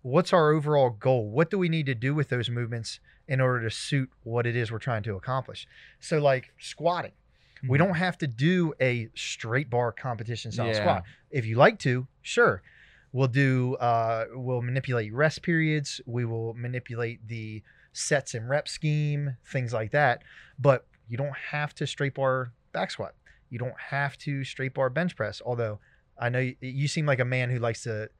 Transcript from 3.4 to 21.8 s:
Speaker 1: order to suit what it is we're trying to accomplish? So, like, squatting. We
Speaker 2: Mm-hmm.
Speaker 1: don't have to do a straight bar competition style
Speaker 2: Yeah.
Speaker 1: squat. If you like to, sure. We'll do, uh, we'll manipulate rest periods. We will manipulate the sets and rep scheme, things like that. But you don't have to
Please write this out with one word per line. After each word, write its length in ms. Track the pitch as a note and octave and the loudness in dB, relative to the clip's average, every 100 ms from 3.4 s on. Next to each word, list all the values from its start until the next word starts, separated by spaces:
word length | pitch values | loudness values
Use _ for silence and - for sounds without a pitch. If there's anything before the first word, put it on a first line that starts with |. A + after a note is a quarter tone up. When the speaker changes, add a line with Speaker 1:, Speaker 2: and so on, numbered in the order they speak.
Speaker 1:
order 220 | B2+ B2 A2+ | 4 2 0
to 20 | - | -4
suit 340 | - C#3+ C3 _ | -2 0 -2 _
what 240 | A#2 A#2 A#2+ | -4 0 0
it 80 | A#2 | 0
is 160 | A2 | -2
we're 80 | A2 | -4
trying 240 | - A2+ | -2 -2
to 120 | A2 G2 | -2 -6
accomplish? 520 | - C3 - G#2+ - - - _ | -4 -4 -4 -16 -18 -20 -20 _
So, 200 | - D#3+ | -2 2
like, 340 | C#3+ C3 - _ | 4 2 -2 _
squatting. 540 | - - D#3+ F3 - _ _ _ _ - B2+ | -16 -2 0 0 -6 _ _ _ _ -10 0
We 100 | C#3 | 4
Speaker 2:
Mm-hmm. 100 | F#3+ | 4
Speaker 1:
don't 80 | E3 | 2
have 200 | F3+ F3 | 0 -2
to 80 | D3+ | -6
do 460 | A2+ D3+ F#3 E3 - | 2 2 4 0 2
a 300 | C3 B2 A2 - | 0 0 -6 -10
straight 540 | - - A2+ B2 D3 | -10 -8 -2 -2 0
bar 220 | A#2+ A#2+ | -2 -2
competition 600 | - C3 A2 A2+ A2+ A#2 | -4 -8 -6 -6 -8 -6
style 140 | A2+ A2+ | -4 0
Speaker 2:
Yeah. 60 | |
Speaker 1:
squat. 300 | G#2+ G#2 A#2+ F2+ - _ | 2 2 0 -4 -20 _
If 140 | C#3+ A2 | -4 0
you 120 | A2+ | 6
like 220 | F3 A3 | 6 6
to, 280 | C#3 B2+ C3 _ | -2 -2 -4 _
sure. 400 | - - A3+ F#2 - - - - _ | -4 4 4 4 -8 -20 -20 -20 _
We'll 160 | B2+ C3 | 0 2
do, 480 | B2 C3+ B2+ B2 C3 | 4 4 4 0 0
uh, 500 | A#2+ A#2 A2+ A2+ A2+ | 2 2 2 0 -4
we'll 280 | B2 B2+ B2 | -6 -4 -4
manipulate 520 | A#2+ C3+ B2+ A#2+ G#2+ | -2 -4 -2 -2 -2
rest 280 | A#2 D#3 - | 2 0 0
periods. 580 | - E3 D#3 D3+ C#3+ - - | 0 2 2 0 -2 -10 -6
We 180 | A#2+ A#2 | -2 -2
will 280 | A2+ A2+ | -2 -4
manipulate 760 | A2+ B2 B2 - A#2 A#2 A#2+ A2 | -6 -6 -6 -6 -4 -4 -6 -10
the 360 | A#2 A2 G#2+ - _ _ | -10 -8 -12 -14 _ _
sets 400 | - - D3 - | -8 0 0 0
and 140 | A#2 A2+ | -8 -2
rep 180 | D3 - | -2 -2
scheme, 680 | - D#3 D3+ D3 D3 C#3+ B2 - | -2 0 2 0 0 -4 -6 -6
things 220 | C#3 A#2+ | -4 -2
like 180 | A2+ A2 | -2 0
that. 300 | D3 C#3+ A#2+ - - - - | 2 4 2 -6 -20 -20 4
But 260 | C3+ B2+ _ _ - | 6 6 _ _ -10
you 100 | A#2 | -6
don't 180 | C#3+ - - | -4 -6 -6
have 220 | D3 D3 | -4 -4
to 100 | - | -4